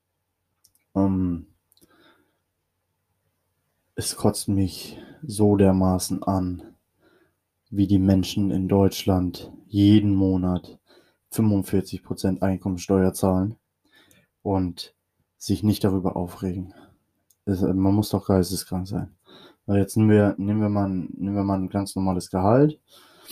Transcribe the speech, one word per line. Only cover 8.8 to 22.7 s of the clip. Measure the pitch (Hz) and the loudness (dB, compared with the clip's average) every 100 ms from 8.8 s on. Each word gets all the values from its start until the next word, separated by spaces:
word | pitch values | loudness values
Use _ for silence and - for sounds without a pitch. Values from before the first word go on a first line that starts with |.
| 98 - - 92 90 - - - - | 4 2 -2 0 -2 -6 -14 -20 -6
jeden | 101 101 107 101 95 | 2 6 6 4 2
Monat | 95 92 90 90 - - _ _ _ _ _ | 0 0 0 -2 -6 -20 _ _ _ _ _
fünfundvierzig | - 110 101 95 98 92 92 | -2 0 0 0 -2 -2 -8
Prozent | - 90 95 92 | -12 -6 -4 -2
Einkommensteuer | 98 92 98 90 - 95 92 | -2 -2 -4 -6 0 2 2
zahlen | - 98 92 98 113 _ _ _ _ _ _ _ _ | 2 0 0 -2 -6 _ _ _ _ _ _ _ _
und | 101 95 90 85 - _ _ _ _ _ | -4 -2 -4 -6 -18 _ _ _ _ _
sich | - 95 | -6 -2
nicht | 107 98 | 0 0
darüber | 104 95 90 - | 0 -2 -2 -4
aufregen. | 85 - 95 92 90 - - _ _ _ _ _ - | -8 -8 -8 -8 -10 -16 -20 _ _ _ _ _ -6
Es, | 92 | -2
man | 95 92 98 101 | 0 0 2 2
muss | 107 | 0
doch | 98 - | -2 2
geisteskrank | 95 87 90 - 90 92 | 2 2 -4 -6 -8 -6
sein. | 92 95 _ _ - - _ - | -8 -10 _ _ -20 -20 _ -2
Weil | 98 | 0
jetzt | 95 113 | 0 2
nehmen | 107 | 6
wir, | 107 101 95 | 6 4 2
nehmen | 98 107 | -2 0
wir | 107 | 0
mal | 104 98 | 0 -2
ein, | 92 - - | -4 -6 -6
nehmen | 98 101 | -4 -2
wir | |
mal | 98 98 | -2 -2
ein | 92 | -2
ganz | 104 101 98 | -4 -6 -4
normales | 95 90 - | -2 -2 -4
Gehalt. | 95 95 123 151 | 0 2 4 4